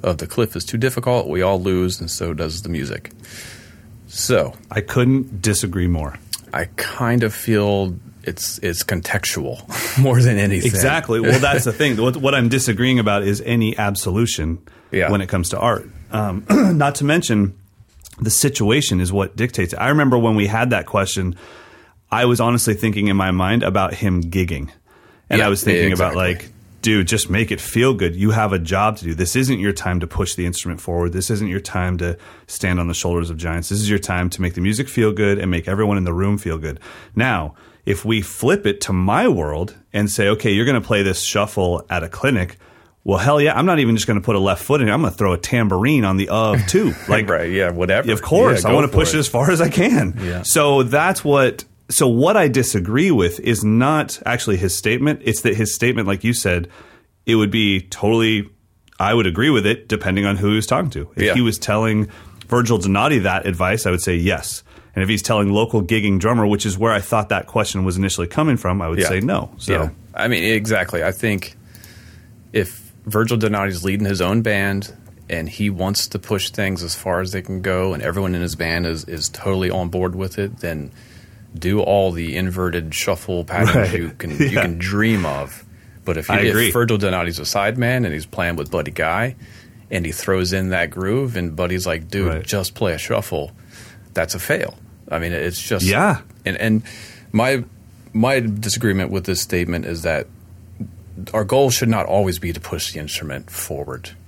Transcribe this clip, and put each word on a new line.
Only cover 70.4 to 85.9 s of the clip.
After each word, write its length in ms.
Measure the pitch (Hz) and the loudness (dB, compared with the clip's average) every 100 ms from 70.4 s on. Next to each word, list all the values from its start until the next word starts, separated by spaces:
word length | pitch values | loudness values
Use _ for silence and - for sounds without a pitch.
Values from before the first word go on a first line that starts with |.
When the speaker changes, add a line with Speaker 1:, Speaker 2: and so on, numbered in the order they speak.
| 92 | 2
Speaker 1:
exactly. 580 | 110 107 107 90 87 | 0 0 -2 -2 -2
I 80 | 80 | -2
think 460 | 92 113 101 - - - - - - - - - - - | -2 -2 -2 -6 -18 -20 -20 -20 -20 -20 -20 -20 -20 -4
if 300 | 110 92 - - - - | -2 -2 -6 -20 -16 -4
Virgil 320 | 107 113 117 | 0 2 2
Donati's 460 | 107 104 98 87 | 0 0 -2 -2
leading 220 | 92 98 101 | -2 0 0
his 160 | 98 | 0
own 200 | 90 110 | 0 2
band 520 | 113 104 98 98 98 - - - - | 2 0 0 -2 -6 -16 -20 -20 -8
and 200 | 85 82 | -6 -6
he 200 | - 104 | -4 -4
wants 380 | 92 95 101 - | -2 -2 -2 -4
to 120 | 92 | -8
push 300 | - 101 92 | -4 -4 -4
things 340 | - 98 92 | -4 -4 -4
as 120 | 87 - | -8 -8
far 260 | 95 90 | -2 -2
as 100 | 92 | -2
they 100 | 95 | -6
can 200 | 92 95 | -8 -6
go 320 | 92 92 92 | -2 0 0
and 100 | 78 | -2
everyone 320 | 60 87 95 90 | -4 -2 -2 -2
in 60 | |
his 140 | 87 78 | -4 -4
band 300 | 82 85 85 | -2 -2 -2
is, 180 | 80 78 | -4 -8
is 240 | 82 - | -8 -8
totally 400 | - 98 95 92 | -6 -4 -2 -2
on 200 | 92 87 | -2 -4
board 260 | 90 92 90 | -2 -4 -4
with 220 | 95 - | -8 -6
it, 220 | 101 117 | -8 -6
then 320 | 87 80 69 - - - - - - 85 | -8 -8 -10 -16 -20 -20 -20 -20 -18 -6
do 240 | 90 104 | -2 0
all 300 | - 101 95 | 2 2 2
the 240 | 85 82 76 | -2 -6 -4
inverted 580 | 92 90 90 85 80 | -4 -2 -2 -2 -6
shuffle 500 | - - 92 - 90 | -6 -4 -4 -4 -6
patterns 320 | 85 87 92 131 95 | -4 0 2 4 2
Speaker 2:
Right. 20 | 90 | 0
Speaker 1:
you 100 | 82 - | -6 -8
can, 140 | 82 | -8
you 140 | 73 139 | -2 0
Speaker 2:
<laughs> 60 | |
Yeah. 100 | 101 | 2
Speaker 1:
can 160 | 87 85 | 0 -2
dream 480 | 90 101 110 107 80 | -2 0 2 2 0
of. 380 | 69 67 - - - - | -4 -8 -12 -20 -20 -20